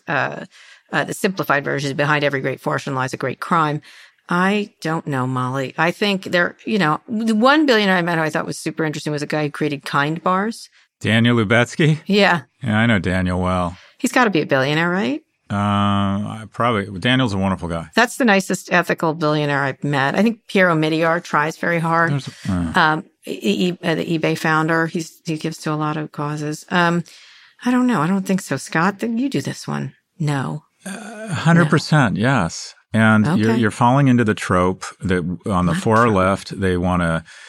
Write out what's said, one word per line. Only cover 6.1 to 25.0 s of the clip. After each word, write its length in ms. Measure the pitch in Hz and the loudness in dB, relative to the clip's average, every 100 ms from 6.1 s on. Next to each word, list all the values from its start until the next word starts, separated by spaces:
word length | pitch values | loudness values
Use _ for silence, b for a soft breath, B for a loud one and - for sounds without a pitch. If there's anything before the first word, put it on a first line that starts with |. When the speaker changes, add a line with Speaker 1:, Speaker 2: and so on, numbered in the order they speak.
| 190 196 | -2 -2
Speaker 1:
there, 320 | 180 180 - - | 0 0 -4 -4
you 140 | 220 | 0
know, 200 | 156 156 - | 2 0 -4
the 280 | 220 226 214 | -4 0 2
one 320 | 254 294 294 | 4 4 4
billionaire 300 | 220 202 185 | 4 4 2
I 40 | |
met 160 | 170 170 | 2 0
who 60 | |
I 60 | 156 | 0
thought 160 | 165 - | -2 -4
was 100 | 156 | -6
super 260 | 165 151 | -6 -4
interesting 300 | 156 151 - | -4 -4 -4
was 80 | 147 | -4
a 60 | 147 | -4
guy 160 | 156 | -2
who 80 | 151 | -4
created 340 | - 147 143 - | -2 -4 -4 -4
Kind 380 | 147 143 165 | -2 0 -2
bars. 460 | 185 185 208 - - b b _ | 0 0 -2 -6 -14 b b _
Speaker 2:
Daniel 380 | 104 113 117 120 | 0 4 4 4
Lubetzky? 640 | 101 113 120 - 156 156 - | 4 2 2 2 2 2 0
Speaker 1:
Yeah. 360 | 202 190 175 - _ | 2 4 2 -4 _
Speaker 2:
Yeah, 140 | 123 107 | -2 2
I 80 | 117 | 2
know 100 | 107 | 2
Daniel 420 | 90 92 90 90 | 0 0 0 0
well. 380 | 90 92 87 90 B B | 0 0 -2 -6 B B
Speaker 1:
He's 120 | 254 | -2
gotta 200 | 277 240 | 2 2
be 100 | 170 | 2
a 40 | - | 2
billionaire, 420 | 139 135 151 175 | 0 2 0 0
right? 320 | 180 226 294 - _ - | 0 -2 -4 -10 _ -6
Speaker 2:
Uh, 40 | 101 | -2
I 920 | 101 101 101 101 98 98 104 107 107 | 0 2 2 0 0 -2 -6 -10 -12
probably, 480 | - 117 110 98 95 | -2 0 0 -2 -4
Daniel's 340 | 123 131 127 | 0 2 0
a 40 | 98 | 0
wonderful 300 | 95 92 87 | -2 -2 -4
guy. 220 | 85 78 | -6 -4
Speaker 1:
That's 240 | - 240 - | 0 0 0
the 80 | 254 | 2
nicest 460 | 196 - 185 - | 2 0 -6 -2
ethical 400 | 180 170 180 165 | 0 0 -2 -2
billionaire 480 | 156 151 151 147 143 | 0 0 0 0 -2
I've 200 | 139 131 | -2 -4
met. 320 | 143 143 139 165 | -4 0 0 2
I 80 | |
think 240 | 220 226 - | 0 0 -2
Piero 260 | 202 185 | 2 2
Midiar 480 | 160 156 160 165 170 | 2 2 2 0 0
tries 340 | - 156 151 165 | -2 -2 -2 -4
very 200 | 175 170 | -2 -2
hard. 340 | 165 165 165 | 0 2 2
Speaker 2:
There's 140 | 143 - | 0 -6
a, 240 | - - | -10 -4
uh. 280 | 90 85 180 | -2 0 2
Speaker 1:
Um, 260 | 160 156 - _ - | 2 0 -6 _ -12
e-, 400 | - 214 196 185 | -4 -2 0 0
e-, 80 | 175 | -2
uh, 100 | 170 | -4
the 240 | 160 165 165 | -4 -2 -2
eBay 180 | 160 160 | -2 0
founder, 520 | 165 156 156 165 160 | 0 2 2 0 -2
he's, 340 | 175 | -4